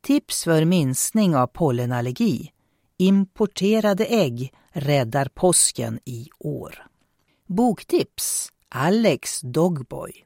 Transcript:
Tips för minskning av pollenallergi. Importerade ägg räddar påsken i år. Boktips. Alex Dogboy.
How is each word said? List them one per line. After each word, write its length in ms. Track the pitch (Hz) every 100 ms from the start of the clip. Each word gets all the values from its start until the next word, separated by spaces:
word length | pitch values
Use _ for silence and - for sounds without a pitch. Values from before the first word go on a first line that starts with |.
Tips 440 | - 285 - -
för 200 | - 160
minskning 720 | 160 185 135 127 - 220 202 147
av 100 | 123
pollenallergi. 1040 | - 160 120 123 123 120 127 233 127 160 _ _ _ _ _
Importerade 1080 | 190 196 190 - 208 - 196 220 214 190
ägg 480 | 214 233 156 120 131 _ _
räddar 560 | - 135 143 120 139 139
påsken 640 | - 185 170 - - 117 110
i 240 | - 120 139 _
år. 480 | 151 135 - - - _ _ _ _ _ _
Boktips. 1000 | 185 247 202 - 349 - - - - - _ _
Alex 720 | 123 147 214 220 139 - -
Dogboy. 720 | 127 127 175 160 120 139 - -